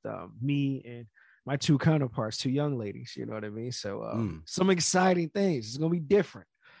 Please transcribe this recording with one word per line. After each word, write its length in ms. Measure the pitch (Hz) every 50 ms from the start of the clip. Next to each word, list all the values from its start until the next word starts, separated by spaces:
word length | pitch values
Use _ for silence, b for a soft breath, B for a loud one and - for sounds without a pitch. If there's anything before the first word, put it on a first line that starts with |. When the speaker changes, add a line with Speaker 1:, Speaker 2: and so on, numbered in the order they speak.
| _
Speaker 1:
um, 260 | 110 107 92 85 101 107 110
me 420 | 120 139 143 143 139 139 135 135 -
and 200 | 120 120 120 120 110 b b b b b b b
my 140 | 123 139 143
two 180 | - - 147
counterparts, 600 | 131 - 160 156 151 139 123 - - 113 110 - -
two 120 | - 131
young 280 | 127 143 147 147 139 120
ladies, 340 | 107 101 - 123 123 - -
you 120 | 131 117
know 80 | 117 113
what 100 | 110 107
I 60 | 107
mean? 220 | 104 113 117 127
So, 300 | 123 - - 101 98 110 110
um, 360 | 110 113 113 113 98 80 80
Speaker 2:
Mm. 60 | - -
Speaker 1:
some 220 | - - 185 190
exciting 580 | 190 170 156 - - 185 185 190 180 180 170 151
things. 380 | - 202 196 190 160 127 107
It's 100 | 107 120
gonna 140 | 139 156 165
be 100 | 175 175
different. 480 | 156 139 196 208 170 - - 104 92 _ _ b b b b b